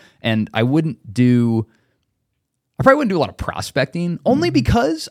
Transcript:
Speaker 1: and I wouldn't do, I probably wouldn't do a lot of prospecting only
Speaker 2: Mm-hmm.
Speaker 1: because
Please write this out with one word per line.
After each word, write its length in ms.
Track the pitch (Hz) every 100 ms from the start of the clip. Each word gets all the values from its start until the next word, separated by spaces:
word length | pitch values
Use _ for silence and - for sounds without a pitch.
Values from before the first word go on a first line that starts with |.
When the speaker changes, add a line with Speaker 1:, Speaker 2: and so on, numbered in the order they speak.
| - _
Speaker 1:
and 260 | - 110 107
I 80 | 113
wouldn't 500 | 120 151 160 117 -
do, 540 | 101 123 123 117 113 107 _ _ _ _ _ _ _ _ _ _ -
I 60 |
probably 140 | 262 285
wouldn't 120 | 247
do 80 | 180
a 0 |
lot 120 | 107
of 60 | -
prospecting 840 | - - - - 131 170 175 165
only 240 | - 277 349
Speaker 2:
Mm-hmm. 60 |
Speaker 1:
because 540 | 302 - 233 277 320 -